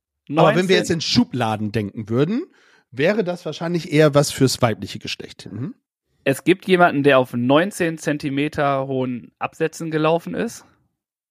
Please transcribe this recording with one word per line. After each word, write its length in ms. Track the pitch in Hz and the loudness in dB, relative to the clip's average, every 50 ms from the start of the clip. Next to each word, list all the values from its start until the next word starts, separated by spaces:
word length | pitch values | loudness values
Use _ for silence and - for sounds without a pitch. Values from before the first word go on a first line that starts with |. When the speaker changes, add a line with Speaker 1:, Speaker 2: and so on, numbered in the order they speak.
| _ _ _ _ _ - | _ _ _ _ _ -4
Speaker 1:
Aber 260 | 143 160 165 156 147 | 2 4 4 4 4
wenn 140 | 175 196 175 | 2 2 2
wir 80 | 190 | 2
Speaker 2:
neunzehn 0 | |
Speaker 1:
jetzt 120 | - - - | 2 2 0
in 100 | 170 160 | -4 -4
Schubladen 720 | - - - 240 240 - - 123 117 110 110 104 107 104 - | -4 0 0 0 0 0 0 -2 0 0 -2 -2 -4 -4 -2
denken 340 | 113 104 98 - 117 107 | -4 -4 -4 -8 -10 -8
würden, 360 | 101 113 127 151 175 220 277 381 - _ _ _ _ _ _ _ _ | -4 0 0 0 0 0 -4 -6 -8 _ _ _ _ _ _ _ _
wäre 340 | 113 120 147 185 214 226 185 | -6 -2 0 0 0 0 -2
das 200 | 175 175 - - | -4 -6 -8 -10
wahrscheinlich 460 | 160 147 - 170 170 175 170 - - | -12 -10 -6 -6 -4 -4 -4 -4 0
eher 220 | 143 151 156 147 139 | 2 4 4 6 4
was 180 | 143 147 - | 4 2 2
fürs 300 | - - 135 123 - - | 2 2 2 2 2 2
weibliche 380 | 127 113 107 - 98 - - 107 | 0 0 0 -4 -8 -12 -12 -12
Geschlecht. 500 | - - - - - - - - - - | -12 -12 -12 -12 -14 -18 -20 -20 -18 -14
Mhm. 240 | 98 104 135 202 - _ _ _ _ _ _ _ _ _ _ | -12 -10 -10 -10 -12 _ _ _ _ _ _ _ _ _ _
Speaker 2:
Es 200 | 135 135 - - | -2 -2 0 2
gibt 200 | 160 190 - - | 0 0 0 2
jemanden, 360 | 190 185 175 175 165 - 143 135 | 2 4 4 4 4 4 2 4
der 160 | 143 131 131 | 6 6 6
auf 140 | 127 - - | 4 2 -2
neunzehn 640 | 120 120 127 139 156 185 202 - - 180 165 165 | -2 2 4 4 4 2 0 -2 -4 -4 -4 -4
Zentimeter 920 | 151 - 160 147 147 151 139 139 139 147 151 - 156 143 143 139 135 135 | -4 -4 -6 -4 -4 -6 -6 -4 -4 -4 -4 -2 -2 -2 -2 -2 -2 -4
hohen 460 | 135 131 127 127 127 123 113 - - _ _ | -4 -4 -4 -4 -4 -6 -10 -12 -16 _ _
Absätzen 520 | 120 127 - - 160 156 - - 170 160 | -10 -10 -6 -6 -6 -6 -6 -8 -8 -6
gelaufen 440 | 156 151 156 156 170 165 - 180 170 | -2 0 0 0 0 0 -2 -6 -6
ist 280 | - 208 226 - - - _ _ _ _ _ _ _ _ _ _ _ _ _ | -6 -6 -6 -8 -14 -20 _ _ _ _ _ _ _ _ _ _ _ _ _